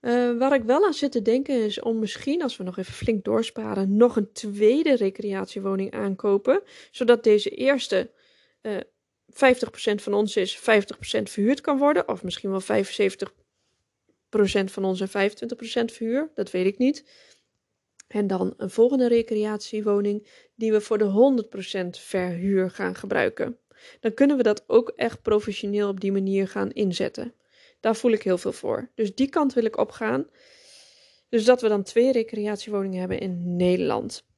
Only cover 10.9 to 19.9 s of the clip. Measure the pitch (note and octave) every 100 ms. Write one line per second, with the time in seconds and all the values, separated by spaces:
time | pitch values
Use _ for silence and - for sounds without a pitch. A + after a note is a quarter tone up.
10.9 | - - G#3+ G#3 - G#3 C#4 - C#4 C#4+
11.9 | D4+ - F#3+ F#3 - G3 F#3+ F#3+ G#3+ G3
12.9 | - G3 F#3+ G3 _ _ _ _ _ _
13.9 | _ _ _ _ G#3+ G3 G3+ F#3+ - F#3+
14.9 | F#3 F#3+ G3+ G3 G3+ A#3 A#3+ A3+ A#3+ A#3
15.9 | - A3+ B3 D#4 - G3 F3+ F#3 G3+ B3+
16.9 | D4 _ - - _ _ _ _ _ _
17.9 | _ - G#3 G3+ F#3+ F#3 - G3+ - A#3
18.9 | C4+ B3 A#3 A3+ G#3+ G#3+ G#3+ - G#3+ G#3